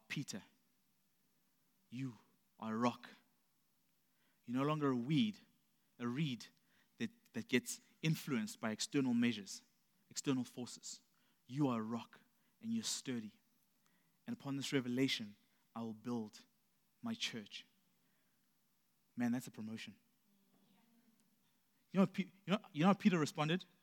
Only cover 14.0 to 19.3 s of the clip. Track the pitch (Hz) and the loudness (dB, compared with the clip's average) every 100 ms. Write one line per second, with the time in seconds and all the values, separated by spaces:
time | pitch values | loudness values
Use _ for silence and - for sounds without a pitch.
14 | _ _ - 117 143 139 127 143 120 123 | _ _ -10 -8 -4 -4 0 0 2 2
15 | 135 - 107 104 _ _ _ 113 117 110 | 2 2 -4 -12 _ _ _ -8 -8 -6
16 | 113 120 107 - - _ _ _ _ _ | -4 -4 -6 -12 -20 _ _ _ _ _
17 | 117 113 - 117 101 - - _ _ _ | -6 -4 -4 -6 -10 -16 -18 _ _ _
18 | _ _ _ _ _ _ _ _ _ _ | _ _ _ _ _ _ _ _ _ _
19 | _ - 120 | _ -2 -2